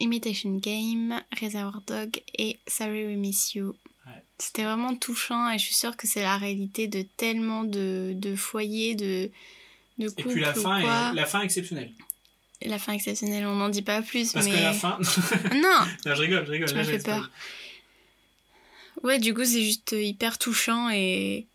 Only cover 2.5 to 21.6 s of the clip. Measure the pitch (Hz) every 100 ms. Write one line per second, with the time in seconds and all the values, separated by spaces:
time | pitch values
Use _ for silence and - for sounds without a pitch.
2.5 | - - - 220 214 214 202 196 196 -
3.5 | 208 196 - - - 127 - - - -
4.5 | - 214 220 247 247 - 233 - 240 240
5.5 | 220 - - 233 233 214 - 196 196 202
6.5 | 196 196 196 220 196 190 - 226 226 220
7.5 | 220 220 202 190 185 185 190 202 196 -
8.5 | 220 214 220 220 220 196 185 190 - -
9.5 | - - - _ - 214 - 247 247 -
10.5 | 220 202 196 233 233 240 196 143 202 202
11.5 | 185 175 160 117 - - - _ _ _
12.5 | - - 208 208 208 202 208 208 208 208
13.5 | 202 202 202 202 208 220 247 226 - 202
14.5 | 180 165 - 180 - 175 - 175 208 185
15.5 | 262 359 339 175 - 151 143 160 185 147
16.5 | 151 156 143 - 110 - 110 - - -
17.5 | - - - - _ _ _ _ _ _
18.5 | _ - - - - 247 269 226 220 247
19.5 | 233 214 214 - 214 208 202 226 220 -
20.5 | 220 - 233 240 208 190 185 196 202 226
21.5 | -